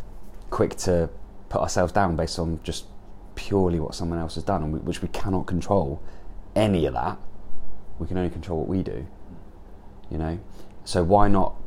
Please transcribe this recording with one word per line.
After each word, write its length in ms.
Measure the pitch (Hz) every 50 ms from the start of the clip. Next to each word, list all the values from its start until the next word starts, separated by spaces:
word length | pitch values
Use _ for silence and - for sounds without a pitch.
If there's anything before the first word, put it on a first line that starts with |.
| - - - - - - - - - -
quick 240 | - - 104 - - -
to 300 | - - 90 85 82 80 - - - - - - - -
put 120 | - -
ourselves 300 | - 82 - 101 90 85 -
down 220 | 104 101 87 82
based 220 | 78 82 82 -
on 220 | - 82 82 82 78
just 240 | - - 80 - - - - - - - - - - - -
purely 460 | - - - 101 101 95 90 85 82
what 160 | 78 - -
someone 240 | - 90 85 85 82
else 160 | 82 82 -
has 80 | 85 -
done, 180 | - 98 85
and 100 | 78 76 78
we, 60 | -
which 220 | - - 85 -
we 60 | -
cannot 400 | 87 - - - 98 95 90 -
control 520 | - 92 85 82 - 104 98 78 69 76 - - - - - - - - - - - -
any 300 | 101 110 107 95 85 76
of 80 | 67 64
that. 240 | 60 64 90 104 - - - - - - - - - - - - - - - -
We 80 | - 85
can 120 | 80 92
only 120 | 92 90 85
control 300 | 82 80 76 90 85 80
what 80 | -
we 160 | - 92 95 82
do, 240 | - - 55 - - - - - - - - - - - - - - - - - - - - - -
you 60 | -
know? 200 | 76 80 80 82 98 - - - - - - - - -
So 180 | - - 92
why 280 | 85 82 101 101 104 104
not 260 | 101 98 92 - - - -